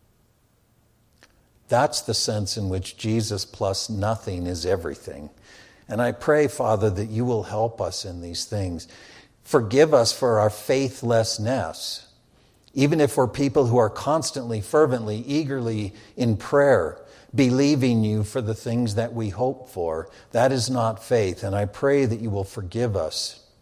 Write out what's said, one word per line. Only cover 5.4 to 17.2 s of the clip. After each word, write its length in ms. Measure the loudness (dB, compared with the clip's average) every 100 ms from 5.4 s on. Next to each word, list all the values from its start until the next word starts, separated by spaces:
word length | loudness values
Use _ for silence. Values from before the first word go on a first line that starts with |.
| -20 -20 -20 _ -8
And 120 | -2
I 120 | -2
pray, 340 | -2 2 4 2
Father, 440 | 0 0 2 2
that 200 | 0 -4
you 140 | -2
will 200 | -2 -2
help 360 | -4 -2 -2 -2
us 240 | -6 -6
in 160 | -10 -12
these 240 | -10 -10
things. 420 | -6 -4 -4 -6 -10 -20 -20 -20 -20 _
Forgive 500 | 0 0 4 4 6
us 200 | 6 4
for 260 | 2 2 4
our 120 | 4
faithlessness. 1600 | 2 0 0 0 -2 0 2 2 -2 -2 -2 -4 -6 -10 -12 -14 _ _ _ _ _ _
Even 280 | 0 2 4
if 160 | 2 4
we're 100 | 2
people 400 | 2 0 4 4
who 120 | 4
are 120 | 4
constantly, 720 | 2 -2 0 -2 -6 -6 -6
fervently, 580 | 0 4 4 2 -2 -6 -2
eagerly 680 | -2 -2 -2 -2 -2 -4 -8 -14 -4
in 200 | 0 0
prayer, 640 | 2 4 6 6 2 -4 -16 -20